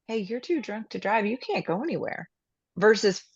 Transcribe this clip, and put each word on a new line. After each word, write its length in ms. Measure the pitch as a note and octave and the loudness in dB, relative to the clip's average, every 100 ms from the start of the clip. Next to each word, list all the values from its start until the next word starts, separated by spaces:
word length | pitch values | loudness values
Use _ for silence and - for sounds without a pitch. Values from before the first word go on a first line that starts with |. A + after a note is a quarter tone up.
| - | -6
Hey, 120 | A3+ | -4
you're 200 | F#3+ A#3 | -4 -4
too 220 | B3 E4+ | -2 -2
drunk 280 | A3 G#3+ A3 | -2 -8 -8
to 100 | A3+ | -6
drive, 260 | F#3+ A3 G#3 | 0 2 2
you 120 | B3 | -2
can't 280 | - G4+ - | -4 -4 -2
go 160 | E3+ | -2
anywhere, 460 | D4 A3 - - F3 _ _ _ _ - | -2 -4 -4 -6 -10 _ _ _ _ 2
versus 420 | G3 A3 G#3 F#3 - | 6 6 4 0 -4